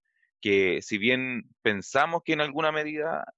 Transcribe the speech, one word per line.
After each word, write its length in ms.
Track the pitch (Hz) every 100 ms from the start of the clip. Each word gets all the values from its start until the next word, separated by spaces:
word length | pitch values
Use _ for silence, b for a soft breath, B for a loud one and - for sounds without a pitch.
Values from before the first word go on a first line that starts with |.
| _ _ _ _
que 400 | 104 98 92 78
si 160 | - 107
bien 500 | 113 127 127 120 - _
pensamos 580 | 113 101 - 139 160 170
que 100 | -
en 80 | 156
alguna 300 | 147 143 156
medida 540 | 156 151 151 160 147 -